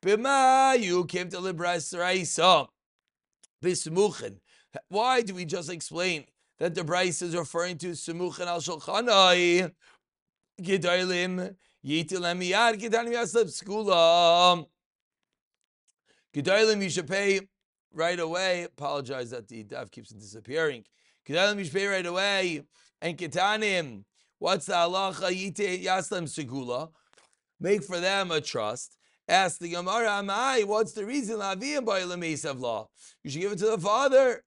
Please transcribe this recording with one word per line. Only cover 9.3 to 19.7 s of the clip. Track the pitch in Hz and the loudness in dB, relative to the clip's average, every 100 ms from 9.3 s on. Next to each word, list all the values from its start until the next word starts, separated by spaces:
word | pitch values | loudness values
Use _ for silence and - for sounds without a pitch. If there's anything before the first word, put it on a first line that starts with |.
| 180 175 175 180 - _ _ _ _ _ _ _ - | 8 6 4 2 -4 _ _ _ _ _ _ _ -12
Gedolim, | 180 196 170 180 185 180 180 180 185 196 _ _ 135 | -2 0 2 2 2 0 0 -2 -6 -10 _ _ -4
Yitilem | 156 160 180 175 180 | -2 -2 -4 -2 -2
Miyad, | 180 190 233 220 | 0 4 4 2
Gedolim | 226 226 233 | 0 -2 0
Yasab | 233 233 226 202 | -2 0 0 0
Skula. | - - 208 208 175 165 170 170 175 180 175 151 _ _ _ _ _ _ _ _ _ _ _ _ _ _ _ _ | -4 -8 -4 2 6 6 8 6 8 6 4 -2 _ _ _ _ _ _ _ _ _ _ _ _ _ _ _ _
Gedolim, | 147 143 196 220 208 | -6 2 4 4 2
you | 190 | 0
should | 160 156 | -4 -4
pay | 190 202 196 196 _ _ _ _ | -2 0 0 -2 _ _ _ _
right | 156 165 175 | -4 -2 -2
away. | 165 175 190 180 | -4 -2 -2 -2
Apologize | 175 _ 143 143 123 131 123 | -4 _ -6 -6 -6 -8 -8
that | 123 104 | -12 -14
the | 113 | -16
daf | 104 | -14